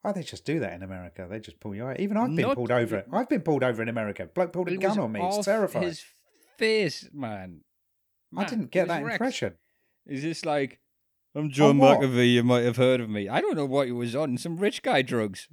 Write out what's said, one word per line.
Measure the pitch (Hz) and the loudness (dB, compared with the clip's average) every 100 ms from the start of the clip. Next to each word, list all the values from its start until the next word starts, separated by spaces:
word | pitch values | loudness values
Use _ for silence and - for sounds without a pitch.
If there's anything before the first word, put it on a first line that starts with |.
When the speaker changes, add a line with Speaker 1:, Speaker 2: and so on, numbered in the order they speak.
Speaker 1:
Oh, | 214 | -4
they | 190 | -6
just | 156 107 - | -8 -10 -6
do | 160 | -4
that | 104 | -4
in | 85 | -8
America. | 95 95 87 - 90 | -12 -12 -12 -14 -12
They | 110 | -12
just | 107 - | -14 -14
pull | 107 101 | -12 -8
you | 127 | -8
out. | 131 | -6
Even | 196 214 | -2 -2
I've | 233 160 | -2 0
been | - | 0
Speaker 2:
Not | 277 | 0
Speaker 1:
pulled | 117 | 0
over. | 123 117 98 - | 0 0 -2 -4
I've | 185 254 | -4 -2
been | 269 | -2
pulled | 160 143 | 0 0
over | 127 113 | 0 0
in | 113 | -4
America. | 117 107 98 90 | -4 -4 -6 -8
Bloke | - 175 | -4 -2
pulled | 175 175 | -2 -4
a | |
Speaker 2:
He | 185 | -2
Speaker 1:
gun | 190 | 0
Speaker 2:
was | 208 | 0
Speaker 1:
on | 120 | -2
me. | 107 180 | -2 -2
It's | 208 | -2
Speaker 2:
off | 196 | 0
Speaker 1:
terrifying. | 220 196 117 175 | 0 0 -2 -4
Speaker 2:
his | 160 - _ _ _ _ - | -6 -16 _ _ _ _ -2
face, | 220 220 180 - - | 0 2 0 -4 -14
man. | 147 123 101 92 80 _ _ _ _ _ _ _ - | -10 -8 -8 -12 -16 _ _ _ _ _ _ _ -6
Speaker 1:
I | |
Speaker 2:
Man, | 190 | -4
Speaker 1:
didn't | 226 139 | -4 -2
Speaker 2:
he | |
Speaker 1:
get | 185 170 | 0 0
Speaker 2:
was | 170 | -2
Speaker 1:
that | |
Speaker 2:
wrecked. | 143 208 | -4 -4
Speaker 1:
impression. | 247 - 104 87 _ _ _ _ - | -4 -4 -6 -8 _ _ _ _ -12
Speaker 2:
Is | 139 | -8
this | 156 160 160 | -6 -6 -2
like, | 147 139 - _ _ _ _ _ | -2 -2 -6 _ _ _ _ _
"I'm | 147 151 | -6 -4
John | 135 147 | 6 6
Speaker 1:
On | 139 | 10
what? | 135 143 | 8 8
Speaker 2:
McAfee, | 135 123 120 | 4 4 6
you | 120 | 6
might | 120 123 | 6 4
have | 120 117 | 2 4
heard | 127 127 | 4 4
of | 113 | 0
me." | 104 98 | -4 -2
I | 131 | 0
don't | 403 208 | 0 0
know | 139 | 0
what | 135 131 | 0 0
he | |
was | 120 120 120 | -2 -4 -2
on. | 151 123 | -2 -2
Some | 170 165 | -4 -2
rich | 202 - | -2 -2
guy | - 147 | 0 0
drugs. | 127 123 107 95 - | 2 0 -2 -6 -14